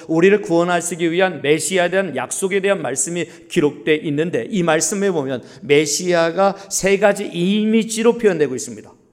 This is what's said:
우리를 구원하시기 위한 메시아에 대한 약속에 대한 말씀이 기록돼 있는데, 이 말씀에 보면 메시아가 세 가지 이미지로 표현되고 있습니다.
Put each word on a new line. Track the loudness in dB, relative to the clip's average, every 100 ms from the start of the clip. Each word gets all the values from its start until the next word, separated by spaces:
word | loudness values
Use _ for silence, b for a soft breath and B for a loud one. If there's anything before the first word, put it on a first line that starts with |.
| B
우리를 | 2 4 4
구원하시기 | 2 0 2 0 -2 -4 -2
위한 | 2 0 0
메시아에 | 0 0 0 0 0
대한 | 0 -2 -4
약속에 | -6 -4 -2 -2
대한 | 0 -2
말씀이 | -2 -4 -4 -4 -6 B -6
기록돼 | 0 0 0 0 0
있는데, | 0 -2 -2 -4 -4
이 | -2
말씀에 | 0 0 0 -2 -2
보면 | -2 -4 -6 B B
메시아가 | 2 2 4 -2 0 2 2 2 0 0 B
세 | -4 0 2
가지 | 2 2 -4
이미지로 | -2 0 0 2 2 0 2 2 4
표현되고 | 2 2 0
있습니다. | -2 -10 -14 -18 -20 _